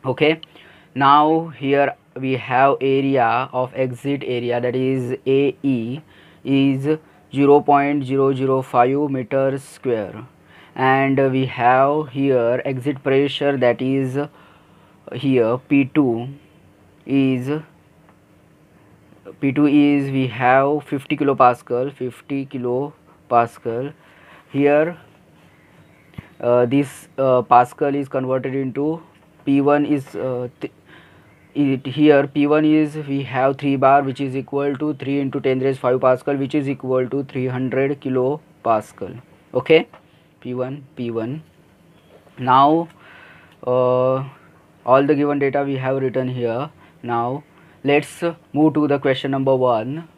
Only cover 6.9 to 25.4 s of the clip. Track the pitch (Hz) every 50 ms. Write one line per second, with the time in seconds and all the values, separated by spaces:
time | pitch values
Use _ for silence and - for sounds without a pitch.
6.9 | 156 156 - _ _ _ _ _ - 135 143 139 143 147 - - 143 139 139 143
7.9 | 143 147 135 127 135 135 135 135 135 127 135 135 135 131 127 - - 127 120 127
8.9 | 135 143 151 143 139 131 123 - 139 135 135 135 135 139 135 - - - - 131
9.9 | 120 110 104 90 - 107 113 - _ _ _ _ - - - - _ - 131 131
10.9 | 135 135 139 135 135 135 135 135 131 131 131 127 - 127 120 120 127 131 135 139
11.9 | 147 151 151 135 120 139 139 139 131 123 117 117 123 127 - 139 135 131 120 143
12.9 | 143 135 - 151 139 135 143 143 135 - 147 143 139 131 123 123 120 - 131 131
13.9 | 135 135 135 131 127 139 147 147 _ - - _ _ _ _ _ _ _ _ _
14.9 | _ _ _ - - 120 139 139 131 123 113 110 120 131 - _ 151 139 139 131
15.9 | _ 156 143 127 117 113 120 135 139 143 _ _ _ _ _ - _ _ _ _
16.9 | _ _ _ - 135 139 135 131 131 127 123 135 147 156 156 - _ _ _ _
17.9 | _ _ _ _ _ _ _ _ _ _ _ _ _ _ _ _ _ _ _ _
18.9 | - _ _ _ - _ _ 98 - _ - 139 131 147 147 147 139 147 143 143
19.9 | 143 143 139 139 135 135 131 123 107 123 127 123 127 135 139 143 151 147 139 -
20.9 | 151 139 135 - 156 - 147 143 135 - 131 123 123 - - - 120 120 127 143
21.9 | 135 - 131 123 - - - - 143 139 135 135 143 131 123 123 123 127 139 156
22.9 | 156 _ _ _ _ _ _ _ 123 117 117 117 - - _ 120 113 120 131 143
23.9 | 143 _ _ _ - - - - - - _ _ - 139 143 143 147 147 156 170
24.9 | 175 - - _ _ _ _ _ _ _